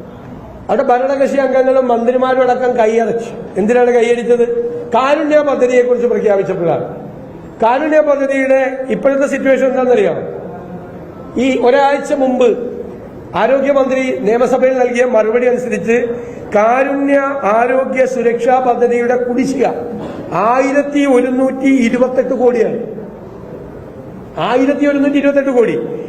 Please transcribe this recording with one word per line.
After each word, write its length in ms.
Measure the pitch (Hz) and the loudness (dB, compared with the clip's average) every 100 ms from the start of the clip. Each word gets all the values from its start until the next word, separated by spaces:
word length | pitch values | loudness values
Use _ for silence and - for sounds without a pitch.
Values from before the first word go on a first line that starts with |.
| - - - - - - - | -16 -18 -18 -18 -18 -12 -4
അവിടെ 140 | 214 | -2
ഭരണകക്ഷി 540 | 254 247 269 269 262 277 | 2 2 2 0 0 0
അംഗങ്ങളും 500 | 262 262 262 262 247 | 0 2 2 2 2
മന്ത്രിമാരും 540 | 233 233 254 254 262 | 0 0 0 0 2
അടക്കം 380 | 254 247 247 247 | 2 2 0 2
കൈയടച്ചു. 800 | 220 226 226 - - - - - | 2 2 0 -2 -6 -12 -10 -2
എന്തിനാണ് 320 | 208 247 247 | 2 4 4
കൈയടിച്ചത്? 540 | 240 233 240 233 240 240 233 240 - - 226 | 4 2 0 2 2 2 0 -2 -4 -2 0
കാരുണ്യ 440 | 262 302 302 302 | 2 0 2 2
പദ്ധതിയെക്കുറിച്ച് 680 | 294 247 247 247 247 247 240 | 2 2 2 4 2 2 0
പ്രഖ്യാപിച്ചപ്പോഴാണ്. 800 | 214 202 196 185 175 165 135 - - - - - - - - | 0 2 2 0 -2 0 -2 -4 -10 -14 -16 -16 -18 -14 -2
കാരുണ്യ 380 | 226 262 311 302 | 0 2 2 2
പദ്ധതിയുടെ 840 | 302 269 269 269 262 262 262 262 262 | 4 2 0 0 2 2 0 -4 -4
ഇപ്പോഴത്തെ 380 | 208 277 269 277 | 0 0 2 0
സിറ്റുവേഷൻ 380 | 269 269 254 254 | 0 2 2 2
എന്താണെന്നറിയാമോ? 580 | 254 254 233 185 143 - - - - - - - - - - - - | 0 2 2 2 0 -8 -10 -12 -14 -14 -14 -14 -16 -16 -16 -10 -2
ഈ 60 | 262 254 240 | 0 2 2
ഒരാഴ്ച 480 | 269 277 285 277 | 4 4 0 -2
മുമ്പ് 640 | 285 262 247 240 196 - - - - - - - 170 | 0 0 2 2 2 -4 -10 -12 -14 -18 -18 -8 -2
ആരോഗ്യമന്ത്രി 840 | 220 269 269 277 262 262 254 190 | 2 2 2 2 2 0 -2 -2
നിയമസഭയിൽ 580 | 190 233 240 254 262 262 | 0 2 2 2 2 2
നൽകിയ 280 | 247 233 247 | 0 2 2
മറുപടി 400 | 220 214 240 247 | 2 2 2 0
അനുസരിച്ച് 600 | 247 - 214 220 240 233 - - - - 208 | 0 -2 -4 0 0 0 -6 -10 -14 -4 2
കാരുണ്യ 600 | 220 254 269 277 277 277 277 277 | 2 2 0 0 2 2 0 -2
ആരോഗ്യ 640 | 196 220 247 262 262 262 254 | 0 2 2 0 0 0 0
സുരക്ഷാ 540 | 233 226 226 233 254 | 0 0 0 2 2
പദ്ധതിയുടെ 640 | 254 226 240 240 240 247 | 2 2 2 2 2 0
കുടിശ്ശിക 420 | 240 247 269 262 208 - - - - - - | 0 -2 0 0 -2 -2 -8 -10 -10 -12 -6
ആയിരത്തി 760 | 160 208 254 269 277 285 285 285 | -2 0 2 2 0 0 0 2
ഒരുന്നൂറ്റി 600 | 247 254 254 262 254 277 | 2 2 0 0 0 2
ഇരുപത്തെട്ട് 640 | 269 226 240 247 247 254 | 2 2 2 0 0 -2
കോടിയാണ്. 460 | 254 240 233 190 - - - - - - - - - - - - - - - - - | 2 2 2 0 -2 -8 -10 -14 -16 -18 -18 -16 -16 -16 -16 -18 -18 -16 -16 -14 -6
ആയിരത്തി 480 | 175 254 269 285 294 | -2 0 2 2 2
ഒരുന്നൂറ്റി 320 | 277 285 285 | 2 2 2
ഇരുപത്തെട്ട് 320 | 277 277 269 | 2 2 2
കോടി. 300 | 247 208 151 - - | 2 2 0 -6 -8